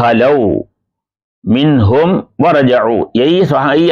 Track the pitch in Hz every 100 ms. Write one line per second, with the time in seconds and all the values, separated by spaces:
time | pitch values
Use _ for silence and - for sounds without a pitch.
0 | 120 113 127 143 107 57 - _ _ _
1 | _ _ _ _ - 117 151 139 101 127
2 | 170 190 - - 147 151 131 123 110 113
3 | - 165 147 175 165 139 139 147 170